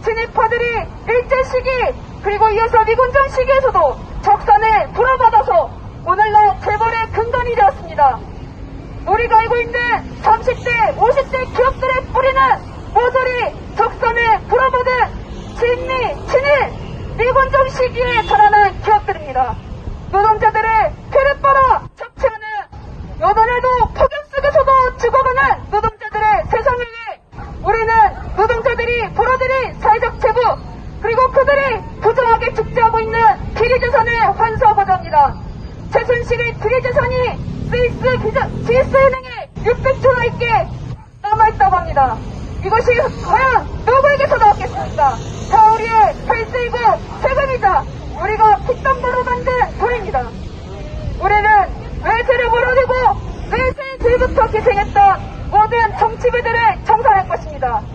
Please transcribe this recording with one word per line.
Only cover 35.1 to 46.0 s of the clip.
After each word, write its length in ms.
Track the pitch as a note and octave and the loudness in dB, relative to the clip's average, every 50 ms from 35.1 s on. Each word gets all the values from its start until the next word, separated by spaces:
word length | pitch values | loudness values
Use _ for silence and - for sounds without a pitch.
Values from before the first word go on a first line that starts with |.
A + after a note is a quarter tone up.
| D#4 D4+ C#4 C4 - - - - - - - - - - - - | 4 4 4 4 2 -6 -12 -12 -12 -12 -12 -14 -14 -14 -14 -2
최순실의 640 | - - A4+ A4+ B4 A#4+ A#4+ - B4 A4+ A#4 A#4 A4+ | -2 0 2 2 -2 -2 0 -2 -2 -2 -2 -4 -6
비리재산이 960 | - - G#4+ B4 C5 B4 C5 B4 C#5+ B4+ B4 B4+ B4+ B4+ - - - - - - - - - | -4 -2 0 0 0 -2 0 0 0 0 0 -2 -2 -2 -2 -4 -6 -8 -8 -8 -8 -6 -4
스위스 480 | - A#4+ B4 A#4+ - - - B4+ B4+ B4 | -2 0 0 0 -2 -2 0 0 0 0
비자-, 300 | - G#4+ A4 C#5 - - - - - | -2 -2 -2 -2 -2 -2 -6 -8 -2
스위스 300 | - A#4 B4+ C5+ - - | 0 2 2 2 4 4
은행에 540 | C5+ C5+ C5+ B4+ C5 C5 B4+ A#4+ A4+ F4+ - - - - | 4 4 4 2 0 -10 -12 -14 -14 -14 -14 -12 -6 -2
육백천 520 | G#4 B4 - - C5 C5+ - - C5 B4 | -2 -2 0 0 0 0 2 2 2 2
원 100 | B4 A#4+ | 4 0
있게 420 | A#4+ - - B4 A4+ A4+ G4 E4 - - - - - - - - - - - | -2 -2 -4 -2 0 0 0 0 -2 -8 -12 -12 -12 -12 -14 -14 -20 -20 -10
남아있다고 540 | - G#4 G#4+ A4 A4 A4 A4 - G#4 F#4+ F#4 | -4 -4 0 2 2 0 2 2 2 2 2
합니다. 400 | F4+ E4+ D#4+ D#4 C#4 C4+ B3+ A#3 - - - - - - - - - - | 0 -2 -2 0 0 0 0 0 -6 -8 -12 -12 -12 -12 -10 -10 -8 -4
이것이 300 | F#4+ G4+ A#4 B4 A#4+ B4 A#4 C5+ A#4+ - - - | 0 0 0 2 2 2 2 0 -2 -4 -8 -2
과연 400 | - G4+ A4 C5 C5 B4 G4 - - - - - | 0 0 2 2 2 2 0 0 -2 -10 -4 0
누구에게서 520 | - B4 C5+ C#5 C#5+ C#5+ C5+ C#5 - C#5 | 2 4 4 4 4 4 2 2 2 2
나왔겠습니까? 800 | B4 A#4 G#4 G4+ - F#4+ B4 - - - - - - D4 C4+ B3 - - - - - - - | 4 4 4 4 4 -2 -6 -6 -6 -8 -6 -2 0 0 0 0 -2 -10 -12 -10 -10 -6 0
다 220 | E4+ G#4+ A4 G#4+ | 4 6 6 6
우리의 420 | A4 A4+ A4 A4+ A4+ A4+ | 6 4 0 0 4 4